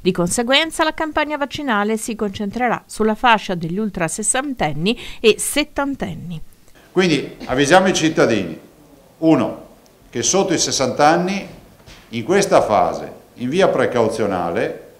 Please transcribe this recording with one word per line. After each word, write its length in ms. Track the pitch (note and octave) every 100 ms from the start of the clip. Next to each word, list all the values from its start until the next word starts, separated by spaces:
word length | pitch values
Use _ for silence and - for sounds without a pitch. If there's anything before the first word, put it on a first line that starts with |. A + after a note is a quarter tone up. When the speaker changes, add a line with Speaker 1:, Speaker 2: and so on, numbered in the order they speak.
Speaker 1:
Di 120 | F#3
conseguenza 720 | F3+ F3 - A#3+ C4+ D#4+ - D#4
la 80 |
campagna 420 | D#4 D#4+ D4+ D4+ D4+
vaccinale 600 | C#4 - D4 G#3 G#3 A3
si 180 | - G#3+
concentrerà 640 | G#3 G3 G3+ A3+ B3 F#3 _
sulla 300 | - G#3+ G#3+
fascia 400 | B3 G#3+ - F3+
degli 220 | D#3+ F3+
ultra 300 | A3 F#3+ E3
sessantenni 920 | - G#3+ B3+ D4 B3+ D3+ D3 F3+ A#3+ - -
e 160 | A3+ G3
settantenni. 1040 | - C#4 D4 - C#4 C#4 F#3+ D#3 E3 E3 - - - - -
Speaker 2:
Quindi 420 | - F#3+ C#3+ - -
avvisiamo 460 | - B2+ C#3 F#3 F#3+
i 40 |
cittadini, 640 | - D#3 D#3+ C3 G#2+ F2 D#2 - - - - _ _
uno, 500 | D#3+ D3 F#2 - - - _ _ -
che 140 | B2
sotto 300 | A#2 F#3 F#3+
i 40 | E3
sessanta 480 | - - B2+ A2 D3
anni 380 | F3 F3+ G3 - - - _ - - -
in 120 | A#2
questa 380 | A2+ G3 - D#3
fase, 500 | - G2+ E2+ D#2+ C#2+ - -
in 160 | - B2
via 180 | E3+ F#3+
precauzionale 1160 | - A#2 A#2+ G#2+ G#2+ G#2 F#2 E2+ F#2 D3+ - -